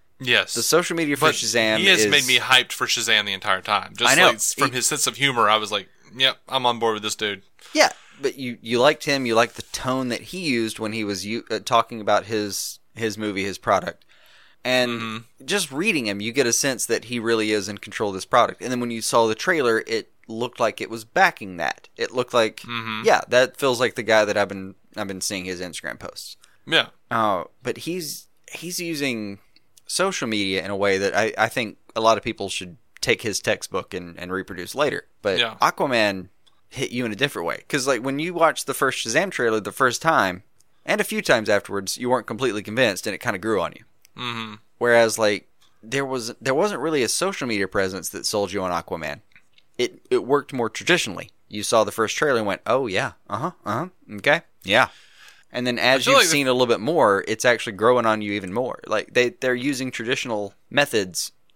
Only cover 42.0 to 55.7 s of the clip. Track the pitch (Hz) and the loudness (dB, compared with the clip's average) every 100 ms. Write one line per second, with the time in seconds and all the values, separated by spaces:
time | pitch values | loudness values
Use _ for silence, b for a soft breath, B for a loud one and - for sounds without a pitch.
42 | 123 127 - 113 131 104 101 110 120 92 | -2 -2 -2 -4 -4 -4 -4 0 0 0
43 | 110 95 123 98 110 101 82 - - _ | -6 -6 -4 -4 -2 0 -2 -6 -20 _
44 | _ - 120 117 110 107 _ - 120 117 | _ -10 -8 -8 -10 -14 _ -2 6 8
45 | 117 107 107 101 - _ _ _ 113 135 | 6 4 2 2 -4 _ _ _ -6 -4
46 | 139 131 113 - - 143 208 165 160 151 | -2 -4 -6 -6 -2 2 2 0 -2 0
47 | 110 - 185 190 127 104 95 104 95 92 | 0 0 -2 -2 -4 -2 -2 0 -2 -4
48 | 82 90 - 107 98 98 92 85 - 87 | -8 -6 -4 -2 -2 -2 -2 -2 -4 -8
49 | 76 73 - - _ _ _ - 123 - | -8 -10 -14 -20 _ _ _ -4 -4 -4
50 | _ 127 110 143 135 131 113 - 107 170 | _ 0 2 0 0 -4 -4 -2 0 2
51 | 113 90 - _ _ 104 98 117 101 104 | 0 -8 -14 _ _ -8 0 2 2 0
52 | 107 - 156 120 104 92 - 123 127 95 | -2 0 2 2 0 -2 0 0 0 -2
53 | 135 - - 104 165 - - 113 180 - | -2 -6 -10 -6 -6 -6 -6 -4 -6 -12
54 | - 104 135 160 - _ 92 110 117 B | -16 -4 2 2 0 _ 2 4 4 B
55 | B B B B _ 123 123 | B B B B _ -6 -4